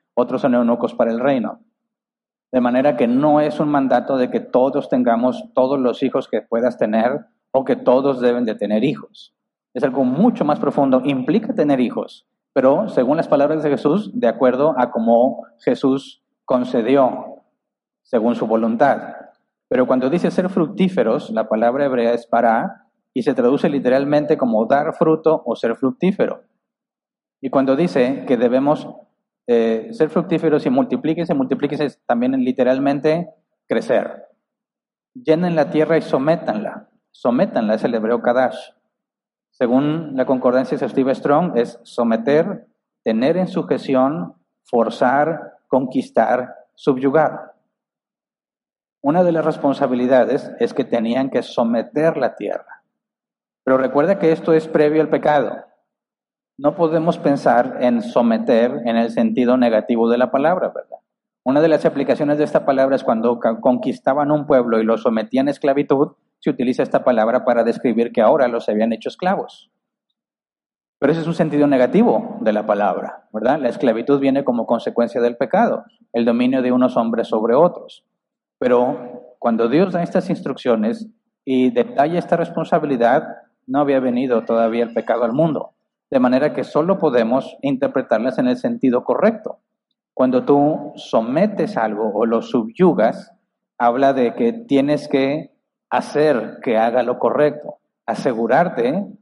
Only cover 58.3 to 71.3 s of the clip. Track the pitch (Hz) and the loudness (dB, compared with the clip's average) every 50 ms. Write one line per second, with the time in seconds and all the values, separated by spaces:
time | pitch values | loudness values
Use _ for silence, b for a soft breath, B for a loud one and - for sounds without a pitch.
58.3 | 113 113 - - 120 113 120 123 139 - - 117 113 113 117 113 - 131 113 107 | 0 0 0 2 2 2 2 0 -2 -4 -4 -2 0 0 -2 0 0 0 0 0
59.3 | 113 131 123 120 123 127 123 120 110 107 107 - 120 113 117 117 117 120 127 123 | 0 0 2 2 2 2 2 2 2 0 0 0 0 2 2 2 2 2 2 0
60.3 | - 135 147 160 185 180 123 92 - - - - - - _ _ _ _ _ _ | 0 0 0 0 0 0 -2 -4 -6 -8 -12 -14 -18 -20 _ _ _ _ _ _
61.3 | _ _ - 127 135 147 160 165 151 147 - 160 139 139 135 143 123 - 151 147 | _ _ -4 0 2 2 4 4 4 2 2 0 0 0 0 0 0 0 0 0
62.3 | 147 147 151 - - 151 - 143 135 131 135 135 135 127 - 139 117 113 113 120 | 0 0 0 0 0 0 0 0 2 2 2 2 0 0 0 -2 -2 0 0 0
63.3 | 120 117 - 113 113 110 - 131 127 120 - 135 - - - 131 135 147 147 143 | 0 0 -2 -2 -2 0 0 0 0 0 -2 -4 -6 -2 -2 0 0 0 0 0
64.3 | 151 151 143 147 143 127 120 120 117 113 110 110 113 110 - 123 110 113 110 - | 0 0 2 2 2 2 2 2 0 0 2 2 0 0 0 0 -2 -2 -2 -2
65.3 | - 131 135 143 139 - - 139 135 143 139 147 147 135 151 175 - _ _ _ | -2 0 0 0 -2 -2 0 0 0 0 0 2 2 2 2 0 -4 _ _ _
66.3 | _ _ - 156 139 - 123 127 123 - 131 - - - - 135 120 110 110 110 | _ _ -4 -4 -2 0 -2 0 0 0 0 0 0 2 2 2 2 4 2 2
67.3 | 120 123 - 123 120 117 113 117 113 - - 127 110 117 117 120 117 123 107 113 | 2 0 0 2 2 2 2 2 0 0 -2 0 0 0 0 0 2 4 4 4
68.3 | 151 147 131 120 117 117 - 120 107 107 113 117 113 110 - 131 - - 180 180 | 4 4 2 2 0 -2 -2 -2 0 0 0 0 -2 -4 -6 -10 -8 -4 -4 -2
69.3 | 196 156 117 - - - _ _ _ _ _ _ _ _ _ _ _ _ _ _ | -2 -4 -6 -10 -14 -20 _ _ _ _ _ _ _ _ _ _ _ _ _ _
70.3 | _ _ _ _ _ _ _ _ _ _ _ _ _ _ 139 139 160 165 151 170 | _ _ _ _ _ _ _ _ _ _ _ _ _ _ 0 0 0 0 -2 -4